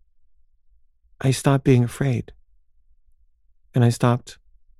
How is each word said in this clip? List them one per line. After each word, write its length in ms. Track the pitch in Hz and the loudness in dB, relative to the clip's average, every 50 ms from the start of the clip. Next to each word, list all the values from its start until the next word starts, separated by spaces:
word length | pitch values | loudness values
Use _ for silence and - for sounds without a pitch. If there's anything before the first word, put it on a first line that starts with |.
| _ _ _ _ _ _ _ _ _ _ _ _ _ _ _ _ _ _ _ _ _ _ _ - | _ _ _ _ _ _ _ _ _ _ _ _ _ _ _ _ _ _ _ _ _ _ _ -4
I 120 | - 135 | -2 -2
stopped 340 | 127 - - 147 139 135 - | -2 0 0 0 0 2 2
being 180 | 139 131 123 120 | 2 2 2 2
afraid. 480 | 117 - - 143 135 120 113 - - - - _ _ _ _ _ _ _ _ _ _ _ _ _ _ _ _ _ _ _ _ _ _ _ _ _ _ - | 0 -4 -6 -4 -4 -4 -6 -8 -10 -18 -20 _ _ _ _ _ _ _ _ _ _ _ _ _ _ _ _ _ _ _ _ _ _ _ _ _ _ 0
And 100 | 127 120 | 2 2
I 60 | 120 | 2
stopped 480 | 117 - - 123 120 120 - - - - _ _ - _ _ _ _ | 2 2 0 0 0 -2 -6 -12 -20 -20 _ _ -20 _ _ _ _